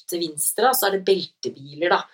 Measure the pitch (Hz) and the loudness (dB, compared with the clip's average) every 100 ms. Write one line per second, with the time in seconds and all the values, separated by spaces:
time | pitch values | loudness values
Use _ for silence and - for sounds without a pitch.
0 | - 175 165 151 - - 240 254 202 190 | -8 -6 -4 -4 -4 2 2 4 2 2
1 | 185 190 - _ 123 135 139 143 175 185 | 2 0 0 _ -10 -10 -12 -2 2 0
2 | - | -2